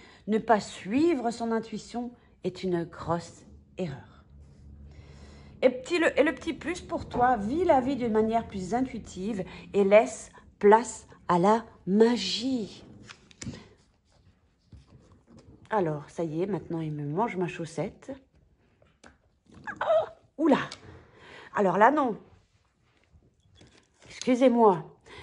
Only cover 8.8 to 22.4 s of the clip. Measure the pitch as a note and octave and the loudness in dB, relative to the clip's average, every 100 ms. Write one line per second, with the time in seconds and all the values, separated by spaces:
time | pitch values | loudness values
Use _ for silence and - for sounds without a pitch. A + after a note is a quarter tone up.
8.8 | C4 A3 - F3+ G3+ G3+ F3+ F3 - G3 | -4 -8 -14 -10 -8 -8 -10 -14 -4 0
9.8 | G3 G#3 B3+ - - - - - G3+ A3 | 6 6 6 -2 -18 -20 -20 2 6 6
10.8 | B3 - - - - F3 G3 A3+ - - | 4 -12 -20 -10 -2 2 4 2 -2 -12
11.8 | F3+ G3+ A#3 A#3 F#3+ F#3+ B3+ B3+ F#3+ - | 0 4 4 2 -2 -4 -4 -4 -6 -14
12.8 | - - - - _ - - - - _ | -20 -20 -20 -20 _ -16 -14 -14 -18 _
13.8 | _ _ _ _ _ _ _ _ _ - | _ _ _ _ _ _ _ _ _ -20
14.8 | _ - _ _ _ - - - - G#3+ | _ -20 _ _ _ -20 -20 -20 -6 -2
15.8 | D#3+ D3+ D3+ - E3 D#3 G3+ E3 - E3 | -2 -4 -10 -8 -6 -4 -4 -6 -6 -8
16.8 | D#3+ D3 C#3+ D#3+ A#3 F#3 F3 F3+ D#3+ - | -6 -6 -6 -4 -4 -4 -6 -6 -10 -8
17.8 | - - - C4+ _ _ _ _ _ _ | -10 -10 -18 -18 _ _ _ _ _ _
18.8 | _ _ - _ _ _ _ - - - | _ _ -20 _ _ _ _ -18 -12 -4
19.8 | - E5 - - _ - D#4 B3+ - - | 0 2 0 -8 _ 0 2 4 0 -14
20.8 | - - - - - - - - F#3+ F#3 | -20 -20 -20 -20 -20 -20 -6 0 2 6
21.8 | A3+ D4 C4 F3+ - - | 4 4 0 -4 -12 -20